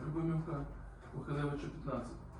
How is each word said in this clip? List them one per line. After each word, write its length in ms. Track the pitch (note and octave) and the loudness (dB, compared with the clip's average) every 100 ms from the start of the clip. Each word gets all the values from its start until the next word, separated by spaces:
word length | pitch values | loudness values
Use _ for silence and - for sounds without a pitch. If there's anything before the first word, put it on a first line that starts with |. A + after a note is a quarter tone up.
| D3 | 0
Любименка, 580 | D#3 E3 D#3+ E3 C#3+ C#3+ - - - - C#3+ | 4 4 4 4 0 0 -4 -8 -10 -8 -4
Ухилевича, 480 | - C#3+ D3 C#3+ - | 0 2 2 2 -2
п'ятнадцять. 500 | - - - - - - | -4 -2 0 -2 -6 -8